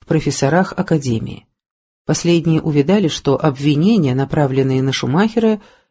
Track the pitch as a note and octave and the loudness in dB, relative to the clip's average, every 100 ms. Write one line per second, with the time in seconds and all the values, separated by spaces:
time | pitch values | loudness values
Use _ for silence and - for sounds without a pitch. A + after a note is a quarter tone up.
0 | - D#3+ C#3+ C#3 C#3 E3+ F#3+ - F#3 D#3+ | -4 -2 -2 -2 0 0 0 -4 -2 -2
1 | C3 A2 - - _ _ _ _ _ _ | -2 -4 -6 -12 _ _ _ _ _ _
2 | - D#3 E3+ E3+ E3 D#3 E3 C#3+ C#3+ G#3 | -4 -2 0 0 2 0 0 0 2 2
3 | E3 - - C3+ D#3 C3+ C#3+ C#3+ F#3 A3+ | 0 -2 -2 0 0 0 0 2 2 2
4 | C#3+ B2+ C#3 E3 C#3 C3 C3+ C3 C3 B2+ | 2 0 0 0 0 0 0 0 0 -2
5 | B2 D3+ A3 A#3 A3 G#3 - _ _ | -2 0 0 2 0 0 -6 _ _